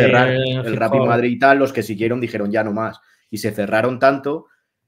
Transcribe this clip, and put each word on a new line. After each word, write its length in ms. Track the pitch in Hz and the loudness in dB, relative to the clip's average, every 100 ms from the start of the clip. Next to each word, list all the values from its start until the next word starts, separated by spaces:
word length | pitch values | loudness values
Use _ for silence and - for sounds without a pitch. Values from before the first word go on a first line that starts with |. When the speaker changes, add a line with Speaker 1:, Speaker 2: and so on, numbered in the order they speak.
Speaker 1:
cerrar-, 260 | 123 120 127 | 4 4 2
Speaker 2:
el 380 | 131 131 131 117 | 0 -2 -4 -4
Speaker 1:
el 60 | |
Speaker 2:
hip 40 | 110 | -2
Speaker 1:
rap 160 | 113 | 0
en 60 | 135 | 2
Speaker 2:
hop. 80 | 127 | 2
Speaker 1:
Madrid 220 | 117 123 | 2 0
y 80 | 120 | 2
tal, 200 | 135 139 | 4 4
los 140 | 135 | 2
que 100 | 123 | -2
siguieron 380 | 104 101 113 123 | -4 -2 -2 -2
dijeron, 320 | 120 113 101 | -4 -4 -4
"Ya 100 | 107 | -2
no 100 | 107 | -2
más". 280 | 104 110 110 _ _ _ | -4 -6 -8 _ _ _
Y 80 | 104 | -8
se 120 | 110 | -4
cerraron 480 | 104 101 107 120 127 | -4 -2 0 0 2
tanto. 480 | 135 139 139 156 - _ _ _ | 2 2 -2 -8 -10 _ _ _